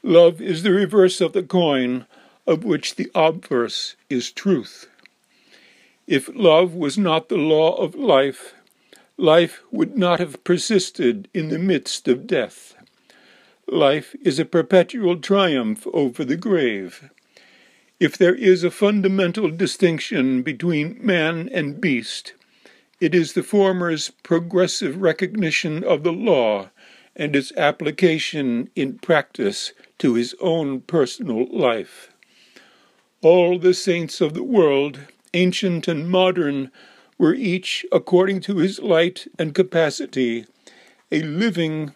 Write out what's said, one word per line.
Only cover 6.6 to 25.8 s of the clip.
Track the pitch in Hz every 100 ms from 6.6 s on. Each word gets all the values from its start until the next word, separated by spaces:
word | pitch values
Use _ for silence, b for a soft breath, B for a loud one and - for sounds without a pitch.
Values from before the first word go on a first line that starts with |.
| 185
was | 170 147 170
not | 185 156 160
the | 202
law | 156 156 160 180
of | 185
life, | 185 262 139 139 131 - - _ _ b b b -
life | 165 160 170 - _
would | 226 - 285
not | 175 170
have | 175 -
persisted | - 175 - 208 - - 127 107 98
in | 185 156
the | 160
midst | 190 156 - - -
of | 123 233
death. | 160 107 - - _ _ _ b b b b b b -
Life | 170 143 151 - -
is | 202 135
a |
perpetual | 156 170 160 185 170 254 190 175
triumph | - 196 185 139 110 107 -
over | 165 139 120
the | 131 165
grave. | 220 180 127 101 92 - 139 _ b b b b b b b _
If | 156 -
there | 175
is | 185 208 185
a | 170
fundamental | - 202 208 190 190 180 175 185
distinction | 165 190 - 180 160 - 180 131 127
between | 127 127 175 156 151 220
man | 226 175 160 165 170
and | - 147 147
beast, | 175 123 110 - - - b b b b b b
it | 165
is | 175 156
the | -
former's | - 208 196 185 175 156 - _
progressive | - 170 170 180 180 - 190 160
recognition | 185 156 185 214 165 - 165 156